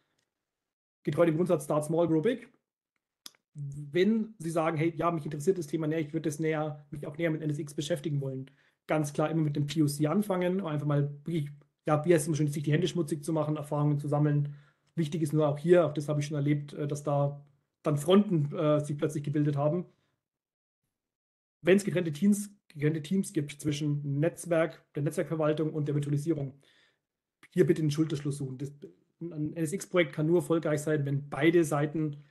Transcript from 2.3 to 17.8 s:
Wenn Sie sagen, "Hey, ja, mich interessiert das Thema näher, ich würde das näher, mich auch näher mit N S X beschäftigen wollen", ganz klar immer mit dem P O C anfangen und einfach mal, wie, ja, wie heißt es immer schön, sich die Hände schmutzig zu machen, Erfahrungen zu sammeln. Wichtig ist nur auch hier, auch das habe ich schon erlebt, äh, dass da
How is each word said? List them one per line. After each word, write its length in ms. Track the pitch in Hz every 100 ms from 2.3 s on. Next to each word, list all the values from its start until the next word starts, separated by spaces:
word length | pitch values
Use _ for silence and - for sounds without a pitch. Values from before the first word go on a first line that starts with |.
| 254 - _ _ _ _ _ _ _ - _ _
Wenn 840 | 151 143 143 143 160 196 226 208 -
Sie 100 | 160
sagen, 300 | 165 160 160
"Hey, 160 | 165 160
ja, 140 | 165
mich 160 | 165 156
interessiert 320 | 151 143 180
das 80 | 151
Thema 200 | 165 151
näher, 140 | 160
ich 140 | 151
würde 160 | 160 156
das 80 | 147
näher, 480 | 160 156 156 147 -
mich 160 | - 180
auch 120 | 147
näher 120 | 170
mit 120 | 156
N 80 | 156
S 80 | 147
X 160 | 151
beschäftigen 480 | - 151 175 175 143
wollen", 280 | 135 131 131 _ _ _ -
ganz 260 | 156 147
klar 180 | - 151
immer 120 | 160
mit 140 | 151 147
dem 100 | 143
P 160 | 165
O 40 | 147
C 200 | 147 151
anfangen 560 | 190 202 180 180 185
und 60 | 180
einfach 180 | 151 147
mal, 280 | 143 143 - -
wie, 240 | 165 143 - _ _
ja, 180 | - 151 156
wie 80 |
heißt 80 | 170
es 60 | 151
immer 80 | 151
schön, 120 | 151
sich 140 | 151
die 100 | 147
Hände 160 | 151 180
schmutzig 340 | 175 156 156
zu 120 | 156
machen, 220 | 160 151 151
Erfahrungen 420 | 147 147 147 147
zu 100 | 147
sammeln. 460 | 147 147 147 143 - - _ _
Wichtig 260 | - 151 170
ist 140 | 151
nur 140 | 156 151
auch 100 | 143
hier, 260 | 165 175
auch 80 | 156
das 160 | 151 147
habe 120 | 147
ich 60 | 143
schon 80 | 151
erlebt, 360 | 143 147 -
äh, 160 | - 147
dass 140 | 143
da 420 | - 143 143 - - _ _ _